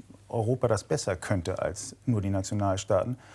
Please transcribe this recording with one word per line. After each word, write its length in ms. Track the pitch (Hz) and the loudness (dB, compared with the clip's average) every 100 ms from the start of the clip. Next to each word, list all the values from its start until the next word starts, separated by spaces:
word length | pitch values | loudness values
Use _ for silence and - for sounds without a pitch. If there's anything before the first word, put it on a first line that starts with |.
| - - - | -20 -20 -6
Europa 380 | 113 107 127 117 | 0 0 2 2
das 160 | 104 | 2
besser 320 | - 151 - | 0 -2 0
könnte 460 | 90 - 98 90 - | -2 0 0 0 -2
als 340 | - 90 - - - | -2 -4 -10 -6 0
nur 140 | 110 | 0
die 100 | 98 | 2
Nationalstaaten, 880 | 98 95 104 98 95 - 95 120 123 - | 0 -2 0 0 0 2 0 0 -4 -10